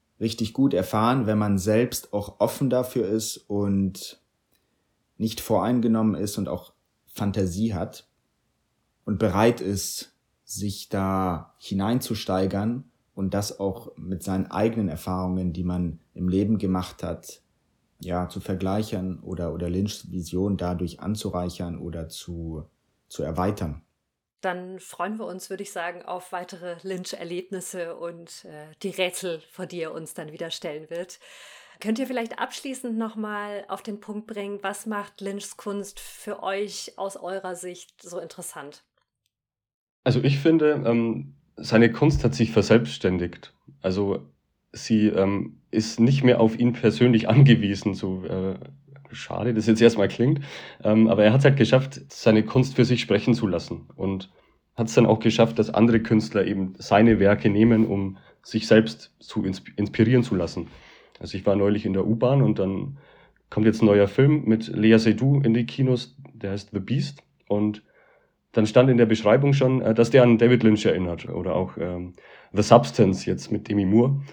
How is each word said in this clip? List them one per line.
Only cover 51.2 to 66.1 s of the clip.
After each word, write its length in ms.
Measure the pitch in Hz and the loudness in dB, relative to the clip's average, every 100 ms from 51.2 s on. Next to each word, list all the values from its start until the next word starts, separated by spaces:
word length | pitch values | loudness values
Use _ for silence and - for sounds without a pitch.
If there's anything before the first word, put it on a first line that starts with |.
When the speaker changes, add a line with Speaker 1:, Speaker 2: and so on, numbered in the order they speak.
Speaker 3:
er 80 | 107 | 6
hat 120 | 131 | 6
halt 120 | 143 139 | 6 6
geschafft, 440 | 110 131 - - - | 6 4 2 -8 -18
seine 320 | - - 107 | -2 4 4
Kunst 320 | 107 131 131 - | 4 2 2 2
für 80 | |
sich 160 | 113 117 | 2 2
sprechen 340 | - 104 - | 0 0 2
zu 140 | 110 107 | 0 0
lassen 400 | 87 - 85 - - | -2 -6 -12 -14 -8
und 340 | 95 95 - _ _ _ _ - | -4 -4 -8 _ _ _ _ -6
hat's 180 | 110 | 0
dann 120 | - 110 | 4 6
auch 120 | 107 | 4
geschafft, 400 | 113 - 113 - | 2 4 4 2
dass 160 | 104 | 0
andere 240 | - 117 117 | 4 4 4
Künstler 480 | 113 110 107 104 92 | 2 0 2 -2 -2
eben 280 | 98 92 - | -2 -4 -8
seine 400 | - 101 117 104 | 2 6 6 6
Werke 320 | 98 104 110 | 4 4 2
nehmen, 360 | 101 117 110 110 | 4 6 6 2
um 320 | 98 98 95 _ _ | 0 -4 -8 _ _
sich 240 | - 113 - | -8 -6 4
selbst 440 | 110 110 - - _ | 4 4 -2 -18 _
zu 260 | - - | -10 -6
insp-, 320 | 98 95 - - | -4 -6 -10 -6
inspirieren 460 | 107 - 113 123 | -2 0 2 2
zu 140 | 117 95 | 2 -2
lassen. 320 | 85 - 85 - - - _ - | -4 -6 -10 -14 -20 -20 _ -18
Also 160 | 82 98 | -12 -4
ich 80 | 98 | 0
war 100 | 98 | 2
neulich 300 | 101 104 101 | 2 0 0
in 80 | |
der 120 | 95 90 | -2 0
U-Bahn 360 | 117 123 139 | 0 2 2
und 160 | 110 101 | 2 0
dann 400 | 95 98 - 139 - _ _ _ _ | -2 -4 -8 -12 -20 _ _ _ _
kommt 160 | - | 0
jetzt 160 | 110 107 | 2 4
ein 60 | 110 | 4
neuer 220 | 101 101 | 6 4
Film 360 | - 139 151 | 4 4 4
mit 220 | 110 110 - | 2 0 0
Lea 320 | - 110 113 | 0 6 6
Seydoux 420 | 113 107 135 143 | 6 2 2 2
in 120 | 127 | 2
die 100 | 117 | 2
Kinos, 520 | 120 - 131 123 - | 0 -2 0 0 -4